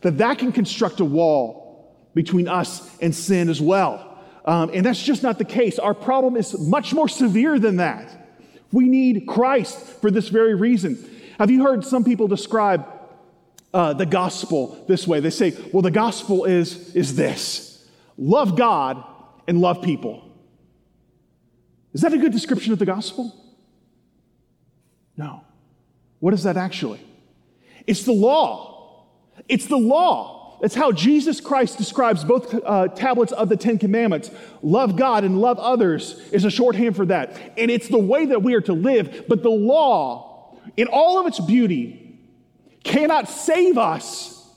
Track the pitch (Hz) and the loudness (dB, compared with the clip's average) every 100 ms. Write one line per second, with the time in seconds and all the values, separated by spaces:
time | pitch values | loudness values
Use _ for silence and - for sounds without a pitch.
0 | 185 143 226 277 254 247 196 - 208 - | -2 0 0 0 -2 0 -2 0 -4 0
1 | 170 147 165 151 117 - - - - _ | 0 2 2 2 0 -6 -20 -20 -20 _
2 | _ 160 160 180 175 180 165 - - - | _ -2 0 0 0 -2 -4 -8 -18 -6
3 | 165 151 - 190 170 151 151 190 175 107 | -4 -4 0 0 2 0 2 2 2 -2
4 | - - - - - 170 160 185 196 247 | -14 -20 -20 -10 -2 0 0 0 0 0
5 | - 269 254 208 208 214 233 - 208 202 | -2 -2 -2 -2 -4 0 0 0 -2 -2
6 | - 262 262 247 196 190 156 254 - 302 | -2 0 0 0 -4 -4 0 0 0 0
7 | 302 - 254 196 285 294 220 185 170 110 | 0 2 0 2 2 2 2 2 -2 -4
8 | 113 - - _ - - _ 233 254 262 | -14 -20 -20 _ -20 -20 _ 2 4 4
9 | 254 214 - - 254 277 185 - - - | 4 0 -2 0 2 2 -2 -10 -20 -4
10 | 208 202 - 220 226 208 220 240 170 123 | 0 0 0 2 2 2 2 2 0 -6
11 | - - - - - 262 277 254 - 254 | -10 -20 -20 0 4 4 4 2 0 0
12 | 240 233 214 196 - 226 208 180 135 - | 2 2 0 -2 -2 0 2 0 -4 -18
13 | - - _ _ _ - _ 185 165 139 | -20 -20 _ _ _ -20 _ -2 0 0
14 | 180 185 180 - - 156 123 - - 185 | -2 0 -2 -6 -4 -2 -2 -8 -2 -2
15 | - 156 147 156 190 - - 190 185 165 | 0 0 0 0 -2 -2 -4 0 2 2
16 | 175 - - 190 185 180 170 - - 175 | -2 -4 -2 0 2 0 0 -6 -6 -2
17 | 139 139 - - - - - - _ _ | -2 0 -2 -4 -8 -10 -12 -20 _ _
18 | _ - 135 233 247 170 233 180 131 131 | _ -8 0 2 2 2 2 2 -2 -6
19 | - - - _ - 170 180 180 180 147 | -12 -20 -20 _ -2 2 2 0 -4 -4
20 | 120 107 - - _ _ _ _ _ _ | -6 -12 -18 -20 _ _ _ _ _ _
21 | _ _ _ _ _ _ _ _ _ - | _ _ _ _ _ _ _ _ _ -2
22 | 330 302 294 220 - 254 - 208 190 190 | 0 2 2 0 -2 -4 -2 -2 -2 -2
23 | 214 - 240 - - _ _ _ _ _ | -6 -10 -10 -12 -20 _ _ _ _ _
24 | _ _ _ _ _ _ _ _ _ _ | _ _ _ _ _ _ _ _ _ _
25 | _ - 151 127 _ _ _ _ _ _ | _ -14 -14 -14 _ _ _ _ _ _
26 | _ _ 165 208 185 180 185 - 135 101 | _ _ 0 0 0 -2 -4 -6 -8 -10
27 | - _ _ _ _ _ _ - - 214 | -18 _ _ _ _ _ _ -16 -4 -4
28 | - 220 220 302 233 110 - - - - | 0 2 4 2 0 -4 -14 -20 -20 -20
29 | _ _ _ - - 262 - 285 226 285 | _ _ _ -20 -4 -4 0 0 2 4
30 | 349 139 101 - - - 202 233 294 180 | 2 0 -4 -16 -20 -4 -4 0 0 2
31 | 196 302 285 277 - 277 254 - 214 - | 4 4 2 -4 -2 0 0 -2 -6 0
32 | 240 190 151 202 - 226 - 202 185 185 | 0 0 2 0 0 -6 -2 0 0 -2
33 | 262 247 233 - 214 208 220 226 214 220 | -2 0 0 0 -2 0 0 0 0 0
34 | 233 160 - - - - 151 196 254 175 | 0 -2 -6 -18 -20 -10 0 2 2 0
35 | 262 220 196 185 233 247 226 254 196 156 | 0 2 0 0 0 0 0 2 2 0
36 | - - - 202 202 - 247 196 233 185 | -6 -16 -4 0 0 2 0 2 0 0
37 | 185 180 131 - - - 233 240 - 247 | 0 0 -2 -10 -16 -4 -2 -2 0 0
38 | 190 269 311 247 208 240 - 165 208 254 | 2 2 2 0 2 0 0 0 2 2
39 | 170 - - 202 233 220 208 294 294 208 | 0 -10 -2 0 2 2 4 4 4 2
40 | 139 117 - - - - - - 240 269 | 0 -8 -14 -20 -20 -20 -14 -4 0 4
41 | 330 370 359 - 165 240 226 160 117 - | 4 4 0 -4 2 2 4 0 -4 -12
42 | - - _ _ _ _ _ _ - 277 | -20 -20 _ _ _ _ _ _ -2 0
43 | 302 311 240 - - 330 359 262 202 160 | 2 0 -2 -8 -2 2 4 4 0 -2
44 | - - - - - | -10 -14 -16 -20 -20